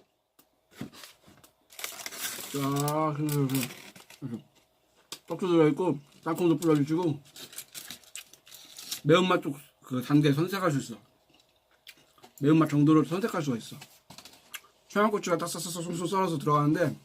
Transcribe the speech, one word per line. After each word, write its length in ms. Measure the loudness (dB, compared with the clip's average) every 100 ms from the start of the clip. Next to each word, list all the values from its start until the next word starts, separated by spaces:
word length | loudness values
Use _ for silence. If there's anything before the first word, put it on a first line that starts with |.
| _ _ _ _ _ _ _ -16 -16 -16 -20 -20 _ -20 -20 _ _ -14 -12 -12 -14 -10 -10 -10 -10
쫙, 640 | -6 -2 0 0 0 -2 -2
이렇게, 360 | -2 0 0 0 -4 -8 -20 -20 -20 -14
이렇게 240 | -12 -12 -14 _ _ _ _ _ _ -18 -12
떡도 200 | -6 2
들어있고 500 | 6 6 4 0 -2 -6 _
땅콩도 340 | -6 0 2 2
뿌려주시고, 640 | 4 2 2 0 -2 -4 -10 -20 -18 -18 -18 -18 -18 -20 -20 -20 -20 -20 _ -20 -20 -20 -14 -4
매운맛 400 | 4 4 4 2
쪽 140 | -2 -8 -12 _
그 200 | -8 -6
단계 300 | 2 4 4
선택할 400 | 2 0 -2 -2
수 60 | -2
있어. 240 | -4 -12 _ _ _ _ _ _ _ _ -20 -20 _ _ -20 -2
매운맛 300 | 4 4 4
정도를 360 | 4 6 6 4
선택할 360 | 0 -4 -4
수가 160 | -4 -4
있어. 180 | -8 -18 -20 _ _ -20 -20 -20 _ -20 -20 _ _
청양고추가 500 | 0 2 0 -2 -2
딱 100 | -2
싹싹싹 360 | -8 -8 -8
쏙쏙 220 | -8 -6 -2
썰어서 320 | 0 0 -2
들어가는데, 640 | 0 2 2 2 0 -4